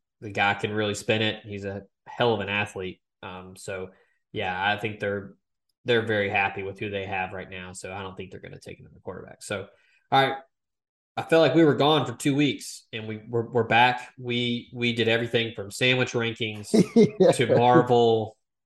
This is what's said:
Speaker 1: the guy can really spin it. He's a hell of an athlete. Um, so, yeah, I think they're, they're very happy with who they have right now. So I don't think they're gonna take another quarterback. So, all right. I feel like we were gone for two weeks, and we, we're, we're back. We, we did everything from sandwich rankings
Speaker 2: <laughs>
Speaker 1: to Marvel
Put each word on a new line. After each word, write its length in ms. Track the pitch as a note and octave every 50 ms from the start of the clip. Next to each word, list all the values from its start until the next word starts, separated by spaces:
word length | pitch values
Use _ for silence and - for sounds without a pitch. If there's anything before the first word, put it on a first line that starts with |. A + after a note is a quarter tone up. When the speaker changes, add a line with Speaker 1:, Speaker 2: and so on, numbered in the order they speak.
| _ _ _ _
Speaker 1:
the 100 | A2+ G#2
guy 240 | G2+ G#2+ G2+ G2+ G2+
can 180 | - - G#2
really 220 | G#2 G#2+ G#2+ G#2 G2+
spin 280 | - - - A2 A2
it. 220 | A2 A2 G#2+ - -
He's 200 | G#2 G2+ G2 G2+
a 180 | G2 G2 G2+ G2 _ _ _ _ -
hell 260 | - - B2 A#2+ A2
of 60 | G2+
an 80 | F#2+ G2
athlete. 520 | G2+ G#2 G#2 - - G#2 F#2 F#2 F2+ _ _ _ _ _
Um, 320 | - F#2+ F#2 F#2 F#2 F#2+ F#2+
so, 360 | - - G#2 G2 F#2 F#2 F#2 _ _ _ _ _ _ _ _
yeah, 280 | - G#2+ G2 F#2 F2+ F#2
I 160 | G2 G#2 G#2
think 220 | G#2 - G#2+ G#2 -
they're, 360 | G#2 G2+ G2+ G2+ F#2+ - - _ _ _ _ _ _ _ _ _ -
they're 180 | B2 A#2+ A2+
very 260 | G#2+ A2 G#2+ G2+ G2+ G2
happy 360 | G#2 G2+ G2 F#2+ - G2+ F#2+
with 160 | F#2+ F#2+ -
who 100 | A2 G#2
they 160 | G2 G2 F#2+
have 260 | F#2+ G2 F#2 F#2 F#2
right 160 | G2 F#2 F2+ -
now. 260 | F#2+ F#2 F2+ F#2 F#2
So 180 | - - F#2+
I 100 | F#2 G2+
don't 140 | F#2+ F#2 F#2
think 140 | - F#2+ F#2
they're 80 | - -
gonna 180 | - F2+ F#2 -
take 220 | - - - _
another 180 | - - - - -
quarterback. 380 | F#2+ F2+ - - - - _
So, 240 | - - G#2 F#2+ F#2+ - _ _ _ _ _ _ _ -
all 160 | C3+ C3+ C3+
right. 100 | C3 - - - _ _ _ _ _ _ _ _ _ _ _ _ _ -
I 60 | A#2+
feel 160 | - - D#3+ E3
like 160 | D#3+ C3+ C3+
we 100 | E3 E3
were 100 | D3 B2+
gone 320 | A#2 C3+ D3 D#3 D3 B2+
for 80 | - A2+
two 200 | - - D3 C3+
weeks, 520 | C#3+ D3 C3+ G2+ - - - - - _ _
and 140 | - A2 A2
we, 140 | A2 A2 G#2+ - -
we're, 200 | A#2+ A#2 A2 -
we're 140 | - A#2
back. 480 | A2 A2+ A2+ A#2 B2 B2+ B2 B2 - - _ -
We, 500 | B2 B2 A#2+ A#2+ A#2+ A#2+ A#2+ A#2+ - -
we 220 | B2 A#2+ A#2+ A#2+ A2+
did 120 | A#2 G#2+
everything 460 | A2+ A2+ A#2 A#2+ A#2 - A#2 A2+ A2+ A2+
from 160 | - G2 G2+
sandwich 420 | - - C3 B2+ B2+ B2+ B2 -
rankings 580 | - A#2+ A#2 A#2 A2 - A#2 G#2+ G#2+ G#2 G#2 -
Speaker 2:
<laughs> 640 | - A3 - - - A#3 G#3 - - - F#3+ D#3+ -
Speaker 1:
to 200 | - B2 G#2+ B2+
Marvel 800 | A#2+ A#2+ B2 B2 B2 A#2 A#2+ B2 A#2+ A#2 A2+ A2+ A2 G#2+ G#2 - _ _ _ _ _ _